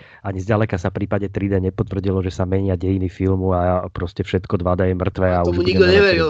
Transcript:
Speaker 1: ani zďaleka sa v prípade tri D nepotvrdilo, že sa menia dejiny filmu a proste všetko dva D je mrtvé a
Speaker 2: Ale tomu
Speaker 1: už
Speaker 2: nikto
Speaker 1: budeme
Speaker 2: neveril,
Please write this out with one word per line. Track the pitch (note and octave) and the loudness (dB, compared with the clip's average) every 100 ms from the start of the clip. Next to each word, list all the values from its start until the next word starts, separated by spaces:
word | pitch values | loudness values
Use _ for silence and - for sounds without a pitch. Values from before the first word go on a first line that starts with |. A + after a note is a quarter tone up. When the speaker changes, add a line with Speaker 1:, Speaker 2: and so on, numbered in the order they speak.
| - - | -14 -12
Speaker 1:
ani | G2+ F#2+ | -8 -6
zďaleka | F#2 G#2+ A2 F#2+ | 0 0 2 -2
sa | F#2+ | -4
v | G2 | -4
prípade | G2 G2+ G2 | -2 -2 -4
tri | G2 G2 | -4 0
D | G2 | 0
nepotvrdilo, | F#2 - G2+ F#2+ F#2+ F#2+ | 0 -2 -4 -2 -2 -2
že | F#2 | -2
sa | - | -4
menia | F2+ F#2+ G2 F2 | -2 0 0 -2
dejiny | F2+ G2 F#2 | 0 -2 -2
filmu | - F#2+ F#2+ F#2+ F2+ | -2 0 0 0 2
a | F2+ F2+ F#2 | 2 0 -2
proste | - F2+ - | -8 -8 -6
všetko | F2+ F#2 - F#2+ | -4 -4 -2 -2
dva | F2+ F2+ | 0 0
D | F#2 | 0
je | F2+ | 0
mrtvé | F#2 F#2+ F#2 | -2 0 0
a | F2+ | 2
Speaker 2:
Ale | F2 | 0
tomu | F2 | 0
Speaker 1:
už | F3+ | 0
Speaker 2:
nikto | F#3 | 4
Speaker 1:
budeme | F3+ G3 | 6 6
Speaker 2:
neveril, | G3 E3+ | 4 2